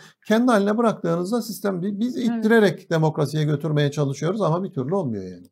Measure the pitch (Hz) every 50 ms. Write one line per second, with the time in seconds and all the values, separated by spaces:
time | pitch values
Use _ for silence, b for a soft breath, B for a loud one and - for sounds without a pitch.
0 | B B B _ _ - 214 226 247 254 240 202 202 202 214 226 233 226 190 -
1 | - 170 165 170 180 185 233 240 220 226 190 - - 202 190 175 170 208 202 196
2 | 226 254 240 - - 226 233 226 214 214 233 226 208 185 - - - - 170 160
3 | 156 156 156 165 147 127 147 156 151 147 151 147 160 160 151 147 147 143 143 151
4 | 147 139 135 - 156 160 196 226 196 156 160 180 196 185 - 139 123 135 180 202
5 | 175 127 110 98 92 92 90 87 90 -